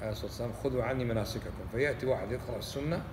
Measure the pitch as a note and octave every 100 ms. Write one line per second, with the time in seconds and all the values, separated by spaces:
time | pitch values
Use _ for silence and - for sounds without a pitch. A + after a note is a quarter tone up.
0 | A2 G#2 G#2 - A#2 A2 C#3 B2+ A#2 C3
1 | A#2+ A2 G2+ - F2 F2 F#2 A#2 C#3+ B2+
2 | C3 A2 G2 B2 - A2+ - C#3 D3 F3
3 | -